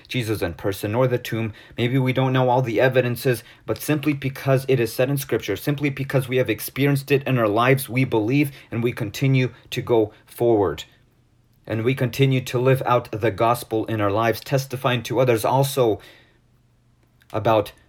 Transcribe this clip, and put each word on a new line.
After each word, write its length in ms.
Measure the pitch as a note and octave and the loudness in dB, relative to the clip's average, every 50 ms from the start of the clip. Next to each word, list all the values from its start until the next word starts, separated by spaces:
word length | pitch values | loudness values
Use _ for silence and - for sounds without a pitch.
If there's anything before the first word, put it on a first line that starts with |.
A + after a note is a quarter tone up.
| - - | -12 -8
Jesus 340 | - C3 A2+ G#2 A2 F2 G2+ | -6 -4 -2 -2 -4 -4 -4
in 100 | F2 E2 | -6 -6
person, 400 | - - G#2 F#2+ - - G#2 G#2+ | -6 -4 -6 -4 -4 -4 -2 0
nor 140 | B2 C3 B2 | 0 0 2
the 80 | B2 | 0
tomb. 380 | A#2+ - - A#2 A2 A2+ A2 G#2+ - - - - - | -2 -4 -4 -6 -4 -4 -6 -8 -12 -20 -12 -6 -4
Maybe 180 | A#2 A#2+ B2+ | -2 0 0
we 160 | C3+ B2+ B2+ B2 | 0 0 0 0
don't 220 | C3+ C3 C3 C3 | 0 0 2 2
know 160 | C3 B2+ B2+ | 2 2 4
all 100 | B2 C3 | 4 2
the 220 | B2+ B2 A2+ G2+ B2 | 2 0 2 2 4
evidences, 600 | C3 B2+ C3 B2 B2 A#2+ A2+ - C3+ A#2+ A#2 - - - - - | 4 4 4 2 0 0 -2 0 0 0 0 -4 -12 -20 -12 -8
but 140 | - A2 - | -8 -8 -6
simply 340 | - - D3+ D3+ C#3 D3+ D3 | -2 -2 -2 0 0 -2 -2
because 540 | C#3 - C3 C3+ - - C3+ C3+ B2+ C3+ - | -2 -4 -8 -8 -4 0 2 2 2 2 2
it 100 | C3 A#2 | 2 2
is 140 | A#2 A2+ - | 2 0 0
said 160 | - B2+ C3 | 0 0 0
in 80 | C#3+ | 0
Scripture, 400 | C#3 C#3 - B2+ G#2+ - - G2 | -2 -2 -2 -4 -4 -2 -4 -6
simply 320 | - - D3+ C#3+ C3+ C#3+ C#3+ | -4 -2 -4 -4 -2 -2 -4
because 400 | C#3 - C3 - - C3+ G#2+ A2+ | -4 -4 -6 -2 -2 -2 -2 0
we 80 | B2+ | 0
have 140 | B2+ B2 A2+ | 0 0 0
experienced 600 | A2 - - - - C3 C#3 C#3+ C#3+ C#3 C#3 - | -2 -4 -6 -8 -4 0 0 2 2 0 0 2
it 120 | C#3+ C3+ - | 0 0 2
in 160 | - C3 B2 | 0 0 2
our 100 | A2+ G#2 | 2 2
lives, 400 | G2+ A2+ A#2+ B2+ C3+ C3 - - | 2 2 4 4 4 2 0 -2
we 160 | A2 C3 C3+ | -2 0 0
believe 480 | - - A2 G#2 A2 C3+ C#3+ D3 C#3+ - - - - | 2 0 0 0 2 2 0 0 0 -4 -14 -14 -8
and 120 | G#2+ A2+ A#2 | -4 -2 -2
we 100 | B2 A2 | -2 -2
continue 600 | - A#2 G2 - - C#3 C3+ C3+ C3 B2+ A#2+ - - - - | -4 -6 -6 -4 -2 0 2 2 2 2 0 -4 -8 -16 -10
to 100 | - - | -8 -6
go 320 | - - A#2+ A2+ G#2+ G#2 - - _ | -2 2 2 2 2 2 -2 -10 _
forward. 580 | - - - A#2+ A#2 A2+ G#2 G2 E2+ D2+ - - - _ _ _ _ _ _ _ _ _ _ _ _ _ _ - | -12 -4 0 2 4 4 4 2 0 -2 -4 -10 -18 _ _ _ _ _ _ _ _ _ _ _ _ _ _ -10
And 160 | - A2 A2+ A2 | -6 -4 -2 -2
we 120 | B2+ C3+ | -2 0
continue 480 | C3+ C3 B2 - - C#3 C3+ C3 B2+ C3+ | 0 -2 -2 0 2 2 2 2 0 -2
to 160 | - - B2 | -2 -2 0
live 240 | B2 C3 C3 C3 - | 2 2 2 2 2
out 260 | - B2 B2 A#2+ - | 2 0 0 0 -2
the 200 | - G#2 G#2+ A2+ | -6 -2 -2 -2
gospel 560 | G2 F#2 A#2 A2+ A#2+ B2 - - A2 A2 G2+ | 0 2 2 2 0 0 -2 -4 -4 -4 -2
in 160 | - A2 G#2+ G#2 | -2 -2 -2 0
our 80 | G2+ | 0
lives, 300 | G2 G#2+ A2+ A#2 A2 - | 0 0 0 0 0 -2
testifying 640 | - - C#3+ C3+ C3+ - - - - C3 B2 A#2+ G#2+ | -4 -4 -2 -2 -2 -4 -6 -4 -2 -2 -2 -2 -4
to 140 | - B2 A2+ | -2 0 2
others 280 | C3 B2 A#2 G#2+ - | 2 4 2 2 2
also 520 | - B2 C3+ C#3 C#3 - C#3 B2 A2 G2 - - - - - _ _ _ _ _ _ _ _ _ _ _ _ _ _ _ _ _ _ _ _ _ _ - | 2 2 2 2 0 2 2 2 2 2 -2 -6 -16 -20 -20 _ _ _ _ _ _ _ _ _ _ _ _ _ _ _ _ _ _ _ _ _ _ -6
about 400 | A2 G#2 A#2 A2 G#2+ G#2 - - _ _ | -2 2 2 4 2 2 0 -6 _ _